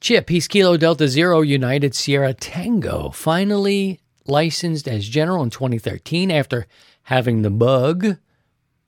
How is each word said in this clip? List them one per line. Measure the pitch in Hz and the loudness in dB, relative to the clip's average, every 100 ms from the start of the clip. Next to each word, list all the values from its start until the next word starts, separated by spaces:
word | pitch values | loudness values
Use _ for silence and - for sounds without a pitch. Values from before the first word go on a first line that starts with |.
Chip, | - 233 - | 0 0 2
he's | 170 - | -2 0
Kilo | 202 185 170 | 2 4 4
Delta | 160 165 151 | 2 2 2
Zero, | 131 175 165 | 2 2 4
United | 156 139 127 139 143 - | 2 2 0 0 0 -2
Sierra | - 139 135 | -2 0 0
Tango. | 131 - - 185 233 131 - 73 | -2 -8 -8 -2 -2 -2 -4 -6
Finally | - - 165 196 208 196 202 190 180 _ _ - | -6 -2 0 0 0 0 0 -2 -6 _ _ -2
licensed | 143 165 151 170 156 143 | 0 0 -2 -4 -4 -4
as | 110 101 | -6 -2
general | 135 160 185 | -2 0 0
in | 127 | -2
twenty | - 131 117 | -2 -4 -2
thirteen | 120 110 - 165 190 | -4 -8 -6 -2 0
after | 156 135 120 110 _ _ _ | 0 -2 -4 -8 _ _ _
having | - 131 123 113 | -2 0 2 0
the | 107 | 0
bug | 101 120 131 131 175 214 180 _ _ _ _ _ _ | 2 2 4 2 0 -2 -4 _ _ _ _ _ _